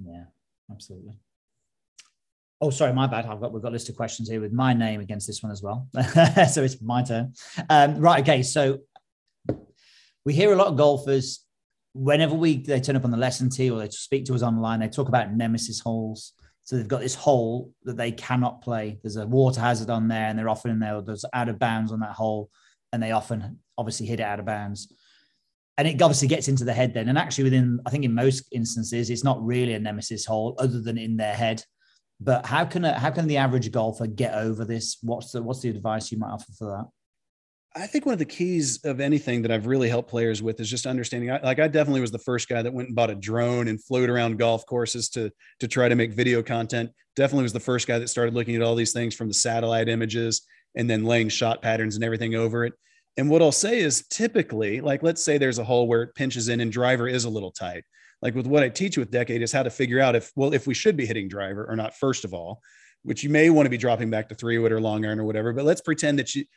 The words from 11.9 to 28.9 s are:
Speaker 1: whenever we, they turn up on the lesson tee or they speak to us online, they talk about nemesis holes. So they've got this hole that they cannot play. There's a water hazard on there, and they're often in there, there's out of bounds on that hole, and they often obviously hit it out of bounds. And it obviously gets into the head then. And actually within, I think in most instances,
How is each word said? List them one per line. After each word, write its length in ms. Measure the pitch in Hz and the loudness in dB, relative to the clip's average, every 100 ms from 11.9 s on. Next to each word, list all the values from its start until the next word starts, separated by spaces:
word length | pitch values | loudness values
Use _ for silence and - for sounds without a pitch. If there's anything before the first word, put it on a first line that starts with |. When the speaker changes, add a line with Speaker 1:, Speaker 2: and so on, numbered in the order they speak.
Speaker 1:
whenever 420 | 135 135 147 160 | -4 2 4 4
we, 220 | 160 165 135 | 2 2 2
they 240 | - 135 | 0 -2
turn 160 | 131 135 | 2 0
up 80 | |
on 60 | 127 | 0
the 60 | 117 | 0
lesson 340 | 127 127 131 | -2 0 -2
tee 200 | 131 127 | 0 0
or 80 | 113 | 0
they 120 | 107 | -6
speak 340 | - - 139 131 | -10 -4 -2 0
to 80 | |
us 80 | 127 | -2
online, 380 | 120 113 113 113 | 0 0 0 -2
they 80 | 110 | -2
talk 200 | 143 135 | -2 0
about 260 | 123 101 | 2 2
nemesis 460 | 110 113 113 113 110 | -2 0 -2 -4 -6
holes. 520 | 120 113 110 107 - _ - _ | -4 -4 -6 -10 -16 _ -20 _
So 120 | - 131 | -8 -6
they've 120 | 104 | -4
got 120 | 127 | -4
this 140 | 127 | -4
hole 580 | - - 131 113 120 131 _ | -2 2 4 2 -4 -8 _
that 120 | 127 117 | -10 -6
they 140 | 120 | -6
cannot 520 | 117 - 127 123 - | -6 -2 0 0 -2
play. 360 | - 113 107 104 | -6 -6 -6 -8
There's 140 | 110 107 | -10 -8
a 100 | 104 | 0
water 340 | 131 131 123 | 4 4 4
hazard 300 | 120 113 113 | 0 0 0
on 180 | 113 113 | 0 0
there, 180 | 113 110 | 0 -2
and 120 | 110 | -2
they're 100 | 110 | -2
often 220 | 110 120 | -2 -2
in 100 | 110 | -2
there, 200 | 107 107 | -2 -4
there's 240 | 101 104 - | -8 -10 -6
out 160 | 123 117 | -4 -2
of 100 | 98 | 0
bounds 340 | 120 113 110 | 0 0 -2
on 80 | 110 | -4
that 120 | 107 | -6
hole, 380 | 104 110 107 104 _ _ _ _ | -4 -4 -4 -8 _ _ _ _
and 100 | 120 | -4
they 100 | 110 | -2
often 480 | 110 - 110 98 - _ - | -2 -2 -6 -6 -12 _ -8
obviously 280 | 110 - 107 | -6 -6 -4
hit 120 | 113 | -4
it 60 | |
out 160 | 107 104 | -4 -6
of 60 | 104 | -6
bounds. 460 | 107 101 101 - _ _ _ _ _ _ _ _ - | -6 -6 -10 -12 _ _ _ _ _ _ _ _ 0
And 80 | 156 | 0
it 140 | 143 | 6
obviously 260 | 170 135 135 | 6 6 2
gets 220 | 160 139 | 2 2
into 160 | 135 | 0
the 80 | 123 | 0
head 220 | 117 127 | 0 0
then. 140 | 113 113 | 0 0
And 100 | 147 | 0
actually 260 | 156 135 | 0 0
within, 360 | 135 131 123 120 | 2 4 4 0
I 60 | 123 | -2
think 140 | 143 | -2
in 100 | 131 | 0
most 340 | 113 131 131 - | 2 2 2 -4
instances, 600 | 120 113 117 110 | -6 -4 -4 -4